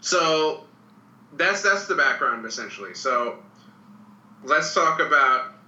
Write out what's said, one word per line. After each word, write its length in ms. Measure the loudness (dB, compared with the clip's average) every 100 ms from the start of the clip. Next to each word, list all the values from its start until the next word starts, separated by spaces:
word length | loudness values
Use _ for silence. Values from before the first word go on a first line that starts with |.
So, 640 | -2 0 2 2 0 -2 -10 _ _ -20 _ _ -16 -2
that's, 240 | 0 2
that's 260 | 0 0 0
the 80 | 0
background, 500 | 2 0 -2 -4 -6
essentially. 480 | -10 -10 -12 -14
So, 440 | -8 -2 0 -2 -6 -16 -20 -20 -20 -20 -20 -20 -20 -20 -18
let's 300 | 0 0 2
talk 260 | 0 2 0
about, 520 | 2 4 4 2 -2 -12